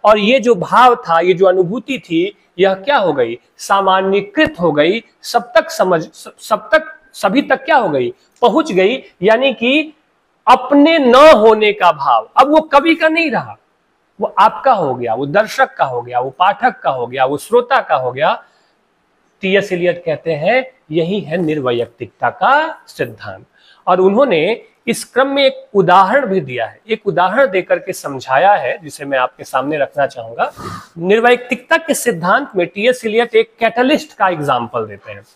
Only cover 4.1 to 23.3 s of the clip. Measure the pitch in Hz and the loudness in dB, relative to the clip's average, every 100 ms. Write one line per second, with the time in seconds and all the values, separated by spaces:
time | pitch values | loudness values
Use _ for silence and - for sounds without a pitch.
4.1 | 196 196 - 311 226 175 147 156 220 _ | -2 -2 0 -2 0 -2 2 0 -2 _
5.1 | _ - 240 - 220 220 - 185 170 165 | _ -4 -4 0 0 0 -4 0 0 -4
6.1 | - 208 _ - - - 311 - - _ | -16 -20 _ -6 -6 0 -2 -2 -20 _
7.1 | - 208 240 285 262 - 302 196 139 120 | -6 -2 -2 0 -4 0 0 2 -2 -4
8.1 | - _ _ 240 247 311 190 190 262 - | -8 _ _ 2 2 0 0 0 -2 -10
9.1 | _ 180 226 269 233 233 294 311 _ _ | _ 0 2 0 -2 0 0 -4 _ _
10.1 | _ _ _ - 262 254 285 294 330 254 | _ _ _ 2 2 4 4 4 4 4
11.1 | 254 311 240 220 214 214 202 180 156 156 | 8 8 8 6 4 2 2 0 0 0
12.1 | 117 - - 269 311 311 285 330 320 320 | 0 0 2 4 4 4 2 2 0 0
13.1 | 320 320 214 120 101 _ _ _ _ _ | 0 -2 -4 -8 -18 _ _ _ _ _
14.1 | - 208 - 214 - 269 220 147 123 120 | -8 -4 2 2 2 0 2 0 -4 -4
15.1 | 113 139 180 220 - 269 - 147 123 120 | -4 0 0 -2 -2 -2 -2 -4 -4 -6
16.1 | 123 131 - 180 196 196 190 165 131 123 | -6 -6 0 0 2 -2 -2 -4 -4 -6
17.1 | 131 131 143 - 233 240 262 190 147 127 | -2 -2 -2 0 0 2 -2 0 -2 -2
18.1 | 127 165 233 _ _ _ _ _ _ _ | -2 -2 -2 _ _ _ _ _ _ _
19.1 | _ _ _ 190 196 196 180 175 170 - | _ _ _ -2 -2 -2 -2 -2 -4 -6
20.1 | 147 165 151 170 254 254 _ _ 156 165 | -6 -6 -4 -2 -2 -4 _ _ -4 -2
21.1 | 208 143 170 160 151 127 120 113 _ 113 | -4 -4 -4 -4 -2 -2 -4 -6 _ -18
22.1 | _ 123 - 202 285 320 311 _ - 127 | _ -6 -2 0 0 -2 -10 _ -10 -10
23.1 | 101 107 | -10 -18